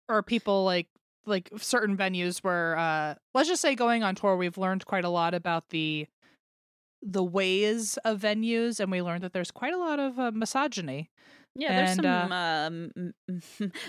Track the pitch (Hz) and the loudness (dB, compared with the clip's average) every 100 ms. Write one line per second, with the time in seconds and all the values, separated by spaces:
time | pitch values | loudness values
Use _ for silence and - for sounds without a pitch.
0 | - 214 - 233 214 196 190 180 165 _ | -2 -2 0 -2 2 2 2 2 -2 _
1 | _ _ 208 196 - 214 - 247 208 196 | _ _ -4 -2 -4 -10 -2 0 2 0
2 | 190 180 175 175 190 175 165 160 165 156 | 0 0 -2 -2 -2 0 0 0 0 0
3 | 151 - _ 262 302 359 320 254 240 233 | -2 -6 _ 2 2 2 2 2 2 2
4 | 208 196 208 185 180 180 190 190 - 190 | 2 0 2 2 0 -2 -2 -2 -2 -2
5 | 175 175 170 175 175 165 - 160 156 151 | 0 2 2 0 0 -2 -2 -4 -2 -2
6 | 151 _ _ _ _ _ _ _ _ _ | -6 _ _ _ _ _ _ _ _ _
7 | 214 190 180 185 190 190 208 226 214 - | -4 0 0 2 2 4 2 0 -2 -4
8 | 226 214 214 214 226 233 233 220 190 185 | -2 0 0 0 0 0 0 0 -2 0
9 | 175 175 185 185 170 - 262 359 339 294 | -2 -4 -4 -4 -6 -6 -4 -2 -2 0
10 | 269 247 247 220 220 262 285 220 165 135 | -2 -2 -2 -2 -2 0 0 -2 -6 -6
11 | 160 _ - - _ - 294 185 185 185 | -8 _ -20 -20 _ -6 0 4 4 4
12 | 185 180 180 180 170 160 156 165 170 - | 2 2 2 0 0 0 -2 -4 -8 -8
13 | 180 - - 180 - - 202 - | -10 -10 -8 -8 -8 -8 -6 -6